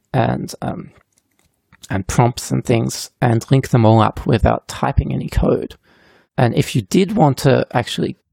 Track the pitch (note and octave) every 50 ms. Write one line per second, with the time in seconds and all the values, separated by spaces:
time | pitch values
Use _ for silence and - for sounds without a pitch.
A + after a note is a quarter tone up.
0 | _ _ - B2+ A#2 B2 B2+ - - - - - - - - - - - _ _
1 | _ _ _ _ _ _ _ _ _ _ _ _ _ _ _ _ - - - G2
2 | F#2 - - - A#2+ A#2+ - - - - C3+ B2+ - - A#2+ A2+ B2 C3 - -
3 | - - _ - B2 A#2+ A2+ A2+ - - C3+ C3+ - - - A#2+ A2+ A2 A2+ A2
4 | G#2+ A2 - - - - B2+ G#2+ - A2+ A2+ - - - - - - C3+ - -
5 | - - C3 B2+ - - - - - B2+ C3+ - - - - _ _ _ _ _
6 | _ _ _ _ _ _ _ - B2+ A#2 A#2+ - - - - C3+ G2 - - F3+
7 | G3 F3 G#3+ A3 D3+ C#3+ B2+ - - C#3 B2 B2 - - - B2 A2+ - - -
8 | - - - _ _ _